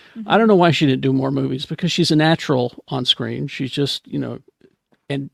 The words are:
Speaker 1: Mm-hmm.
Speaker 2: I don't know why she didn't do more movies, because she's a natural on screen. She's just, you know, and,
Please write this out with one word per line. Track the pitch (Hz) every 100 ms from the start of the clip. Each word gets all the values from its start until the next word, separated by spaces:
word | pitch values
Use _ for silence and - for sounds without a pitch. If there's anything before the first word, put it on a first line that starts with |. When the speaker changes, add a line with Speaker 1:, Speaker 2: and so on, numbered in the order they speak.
| - -
Speaker 1:
Mm-hmm. | 208
Speaker 2:
I | 196
don't | 226
know | 196
why | 175
she | 139 151
didn't | 131
do | 135
more | 135 135
movies, | 135 135 131 -
because | 160 175
she's | - 160
a | 156
natural | 156 165 - 135 123 - -
on | 131 123
screen. | - 117 120 143
She's | - 135
just, | - 139 - -
you | 151
know, | 127 120 - _ _ _ _ _ -
and, | 139 139